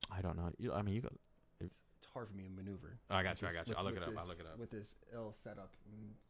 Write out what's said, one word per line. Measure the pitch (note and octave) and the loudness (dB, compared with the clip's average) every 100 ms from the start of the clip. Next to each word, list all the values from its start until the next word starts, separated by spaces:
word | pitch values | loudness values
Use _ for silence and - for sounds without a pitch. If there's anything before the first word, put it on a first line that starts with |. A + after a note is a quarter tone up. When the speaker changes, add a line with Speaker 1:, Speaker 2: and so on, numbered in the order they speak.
| - | -2
Speaker 1:
I | F#2+ | 2
don't | F#2+ E2 | 2 2
know. | E2+ - | 2 0
You, | B2 | 2
I | D#2 | 2
mean, | G#2 G2+ | 4 2
you | |
go. | - - - - - - | 0 -4 -12 -20 -20 -8
Speaker 2:
It's | F#2 - - - - | -8 -8 -20 -20 -10
hard | B2+ A2+ | -6 -4
for | G2 | -6
me | |
to | F#2+ | -6
maneuver | F#2+ F#2+ F#2+ D2 A#2 - | -6 -4 -4 -6 -10 4
Speaker 1:
Oh, | G2 | 6
I | |
got | F#2 E2+ | 8 4
Speaker 2:
with | |
Speaker 1:
you, | E2+ | 2
I | |
Speaker 2:
this, | E2+ | 2
Speaker 1:
got | E2 | 2
you. | |
Speaker 2:
with, | A2 | 4
Speaker 1:
I'll | F#2+ | 4
look | F#2 | 2
Speaker 2:
with | |
Speaker 1:
it | E2 | 0
up, | - | 0
I'll | F2 | -2
Speaker 2:
this, | |
Speaker 1:
look | E2+ | -4
it | E2 | -6
up. | E2+ | -6
Speaker 2:
with | A#2 | -6
this | A2 G#2 - - | -6 -6 -12 -10
ill | A#2 A2 G#2+ | -6 -4 -6
setup | A#2 G#2+ F#2+ - G#2 | -8 -8 -10 -12 -14
I'm | G#2+ G#2+ G#2 - | -10 -10 -12 -14